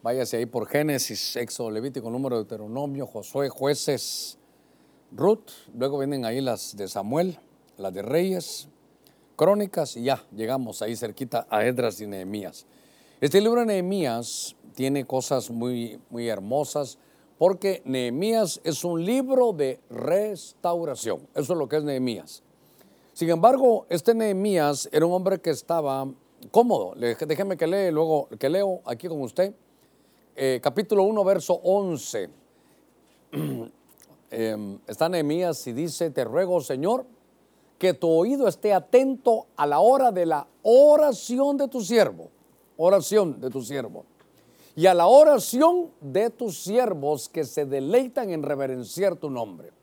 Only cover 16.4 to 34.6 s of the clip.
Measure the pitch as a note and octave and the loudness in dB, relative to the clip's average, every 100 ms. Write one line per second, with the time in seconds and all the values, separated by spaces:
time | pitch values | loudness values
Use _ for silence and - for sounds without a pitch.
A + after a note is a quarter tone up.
16.4 | G2 C3+ C#3+ D3 C3+ - _ _ _ _ | -4 -4 -2 -6 -8 -12 _ _ _ _
17.4 | F3 F#3+ G3 F#3 C3 C3 B2 B2+ G#3 A3+ | 2 2 -2 -2 -4 -4 -2 -2 0 0
18.4 | F#3+ - - D3 F3 E3 F3 B3+ C4 C4 | 0 -2 -6 -4 -4 -2 0 -2 2 2
19.4 | B3 E3+ C3+ B2+ _ A#2 - F3+ G#3+ F#3+ | 2 2 -2 -4 _ -8 0 0 0 -8
20.4 | - _ F3 E3+ E3 B2 A2+ F2 - - | -14 _ -4 -2 -4 -6 -6 -6 -8 -8
21.4 | C#3 F3 C3 D3+ D3 C3+ B2+ G#2 D2+ - | -4 -2 -2 -2 -2 -2 -2 -4 -10 -20
22.4 | _ _ _ _ _ _ _ - E3 E3 | _ _ _ _ _ _ _ -4 0 6
23.4 | G#3+ C4 B3+ A3 - E3+ - A3+ A3 F#3+ | 6 8 4 4 0 0 2 2 2 0
24.4 | G#3 F#3 D3 C#3+ - D3+ E3 F3+ F#3 F#3+ | 0 2 2 -2 -2 0 2 0 0 -2
25.4 | F3 C#3 - E3+ D3 C3+ C3+ C3+ _ _ | -2 -6 -2 -2 -2 -4 -6 -12 _ _
26.4 | - - A#3+ E3+ F#2 G2 A#2+ A2+ D3+ D#3 | 0 4 4 2 -2 -2 -4 -2 -4 -2
27.4 | G3 F3+ E3 F#3+ F#3+ D#3 D#3+ D#3 C3+ A2+ | -2 -2 0 0 0 0 2 0 -2 -4
28.4 | C3+ F3+ G3 F3+ - A#2 F3 D#3+ B2+ - | -2 0 -2 -4 -8 -10 -8 -8 -6 -2
29.4 | F#3+ - _ _ _ _ _ _ _ - | -2 -2 _ _ _ _ _ _ _ -4
30.4 | C3+ B2+ C#3+ B2+ F#3+ G3+ G3 A3 F#3+ F#3+ | -2 0 -2 -2 0 2 4 2 2 2
31.4 | - F3 F3 G3 F#3+ D3+ - A2 E2+ D2 | 2 0 2 0 0 -4 -6 -8 -8 -14
32.4 | _ _ _ _ _ _ _ _ _ C#3+ | _ _ _ _ _ _ _ _ _ -8
33.4 | D3+ B2+ A2+ _ _ _ _ _ _ A2+ | -6 -8 -12 _ _ _ _ _ _ -4
34.4 | A2+ G#2+ | -4 -4